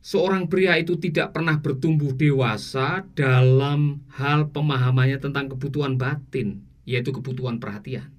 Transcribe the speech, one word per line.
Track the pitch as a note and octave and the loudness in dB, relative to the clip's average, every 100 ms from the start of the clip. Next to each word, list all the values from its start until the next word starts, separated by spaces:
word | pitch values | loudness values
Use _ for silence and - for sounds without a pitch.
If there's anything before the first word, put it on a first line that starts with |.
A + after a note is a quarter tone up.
Seorang | - G3 F3+ F#3+ E3+ | -2 0 2 0 0
pria | F3+ F#3 E3 | 2 4 2
itu | E3 E3+ | 0 -2
tidak | F3 D3+ - D#3 | -2 -2 -2 -2
pernah | E3 D3+ | 0 0
bertumbuh | C#3+ C3 D#3+ D#3 C#3+ C3 | 0 -2 0 2 0 0
dewasa | D3 C3+ A#2 G#2+ - C3 C3+ F3+ G3 | 2 2 2 -2 -4 -4 -2 -2 -6
dalam | - C3 B2+ B2+ C3 C#3 D3 D3 C#3+ - - | -2 4 6 6 6 4 2 0 -2 -12 -6
hal | C#3 D3+ D#3 | 0 2 0
pemahamannya | C#3+ D3+ C3+ B2+ B2+ C3 C3+ | 0 0 2 2 4 2 0
tentang | C#3+ C#3 C#3 | -4 -4 -6
kebutuhan | C3 C3+ C#3 C#3+ B2+ | -6 -6 -2 -2 -2
batin, | B2+ D3+ - C#3 G#2 F#2+ - _ - | -2 -4 -6 -4 -4 -6 -14 _ -6
yaitu | B2 B2 | -4 -2
kebutuhan | - C3 B2+ B2+ A2+ | -6 -6 -6 -4 -4
perhatian. | - G#2 A#2+ A#2+ - | -8 -12 -10 -10 -10